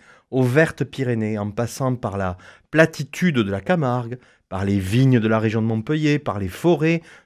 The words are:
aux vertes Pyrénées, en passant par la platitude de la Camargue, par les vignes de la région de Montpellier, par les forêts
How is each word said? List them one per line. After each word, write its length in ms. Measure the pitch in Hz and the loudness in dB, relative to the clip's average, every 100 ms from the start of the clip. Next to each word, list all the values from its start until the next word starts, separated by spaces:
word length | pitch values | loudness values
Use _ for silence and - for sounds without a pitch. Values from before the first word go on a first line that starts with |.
| _ _ _ | _ _ _
aux 140 | 131 | 0
vertes 420 | 127 135 160 - 139 | 2 4 2 0 -6
Pyrénées, 520 | - 127 117 107 107 | -4 -2 -2 -2 -2
en 140 | 104 | -4
passant 440 | 104 117 - 131 123 | -4 -6 -4 -4 -2
par 200 | 107 98 | -4 -4
la 200 | 92 90 - - _ | -4 -6 -12 -20 _
platitude 680 | 156 160 - 139 - 180 131 | 4 4 2 -10 -2 0 2
de 160 | 98 | 0
la 80 | 98 | -2
Camargue, 580 | - 180 131 123 117 127 _ _ _ | -2 0 0 -2 -4 -12 _ _ _
par 160 | 95 | -4
les 160 | 98 101 | 0 0
vignes 400 | 95 117 135 123 | 2 4 4 4
de 80 | 107 | 4
la 120 | 110 | 2
région 220 | 110 110 | 0 0
de 60 | 110 | -2
Montpellier, 520 | 113 107 156 151 147 | -2 -2 -2 0 0
par 200 | 120 101 | -2 -6
les 80 | 95 | -6
forêts 540 | - 170 156 160 165 - - | -2 0 2 2 0 -4 -20